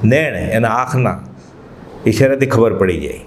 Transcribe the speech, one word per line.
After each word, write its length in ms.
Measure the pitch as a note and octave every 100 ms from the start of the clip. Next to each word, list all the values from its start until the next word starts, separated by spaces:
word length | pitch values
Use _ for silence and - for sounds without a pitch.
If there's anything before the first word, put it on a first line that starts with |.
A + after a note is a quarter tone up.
નેણ 300 | A2 C#3 D#3
એના 340 | F#2+ F2 A2+ A2+
આંખના 520 | A2+ B2+ C3 A#2 F2 - - - - - - - - -
ઈશારાથી 400 | G#2 C3+ C3+ C3
ખબર 280 | A#2 A2+
પડી 260 | F#2 F#2+ E2
જાય. 200 | D2 -